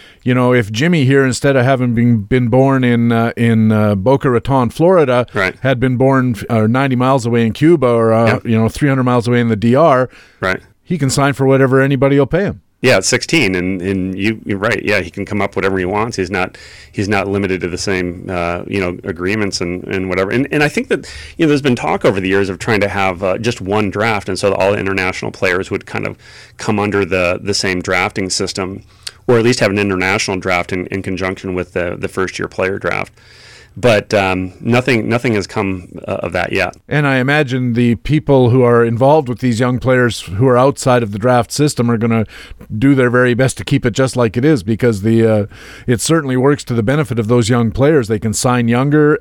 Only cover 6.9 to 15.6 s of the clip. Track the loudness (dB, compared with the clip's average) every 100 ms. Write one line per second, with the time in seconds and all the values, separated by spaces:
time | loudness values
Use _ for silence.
6.9 | 0 2 0 0 0 0 2 4 4 4
7.9 | 2 2 4 2 0 0 0 0 0 0
8.9 | 0 2 0 2 0 0 0 2 4 4
9.9 | 4 0 -6 -20 _ -4 -4 -8 _ -8
10.9 | -2 0 0 0 2 2 4 4 4 2
11.9 | 2 2 2 2 0 -4 -6 _ _ 2
12.9 | 2 2 -2 0 0 0 0 -2 -4 -4
13.9 | -4 -4 -4 -4 -4 -6 -4 -2 -2 0
14.9 | -2 -2 -8 -6 -4 -2 -2